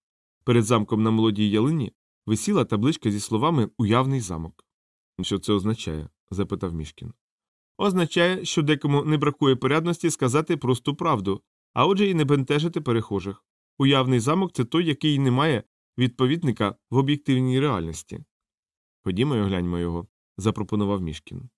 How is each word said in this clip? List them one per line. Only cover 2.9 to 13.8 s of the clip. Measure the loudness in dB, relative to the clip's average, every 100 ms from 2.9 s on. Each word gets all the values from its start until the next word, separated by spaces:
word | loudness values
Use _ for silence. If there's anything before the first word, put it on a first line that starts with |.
| 0 -2
зі | -2
словами | -2 -2 0 0 0 0
«Уявний | 2 2 2 -2
замок». | -4 -8 -10 -14 _ _ _ _ _ -8
«Що | -4 -2
це | 0
означає?» | 0 0 -4 -6 -8 -10 _ -10
запитав | -6 -4 -4 -6
Мішкін. | -8 -10 -12 -18 -18 _ _ _ _ _ -2
«Означає, | 0 2 0 2 2 0
що | -4 0
декому | 2 2 2 0
не | 2 0
бракує | 0 2 2 2
порядності | 2 0 0 -2 -2
сказати | 0 0 2 0 -2
просту | 0 -2 -2
правду, | -4 -2 -2 -2 -6 _ _ _
а | 0 2
отже | 2 2
і |
не | 2
бентежити | 2 2 2 0 -2 -4
перехожих. | -2 -2 -2 -6 -6 -12 _ _ _
Уявний | 0